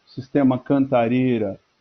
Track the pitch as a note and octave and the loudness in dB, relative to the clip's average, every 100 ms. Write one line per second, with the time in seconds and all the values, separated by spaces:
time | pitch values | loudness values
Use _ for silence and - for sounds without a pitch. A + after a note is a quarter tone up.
0 | _ - C3 D3 C3+ B2 - C#3 C3+ B2+ | _ -16 -6 0 0 0 -2 -2 0 0
1 | A#2 B2 B2+ A#2 G#2 G2+ _ _ | 0 0 0 0 -4 -8 _ _